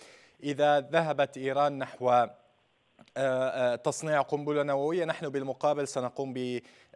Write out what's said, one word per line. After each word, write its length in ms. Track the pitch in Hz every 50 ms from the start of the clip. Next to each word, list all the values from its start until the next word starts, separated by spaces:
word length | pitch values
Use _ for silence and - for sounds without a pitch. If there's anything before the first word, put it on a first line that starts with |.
| - - - - - _ _ _
إذا 380 | 143 147 143 135 147 147 147 143
ذهبت 560 | 143 147 165 165 165 156 143 143 139 - -
إيران 420 | 131 135 131 131 143 147 147 143 135
نحو، 320 | 131 - - - 123 123
آه، 180 | 123 123 117 107 - - _ _ _ _ _ _ _ _ _ _ _ - - _ -
آه، 600 | 131 135 131 131 127 131 131 - 131 123 123 120
تصنيع 440 | 117 - 151 139 - 156 156 151 143
قنبلة 420 | 135 - 151 147 143 147 147 147
نووية، 420 | 143 143 139 139 143 156 175 180 160
نحن 240 | 160 160 - 165 143
بالمقابل 600 | 135 139 135 135 127 - - 147 147 147 139 135
سنقوم 460 | - 135 123 120 - - 139 135 123
ب، 260 | 127 127 123 123 117 - - - - _ _ -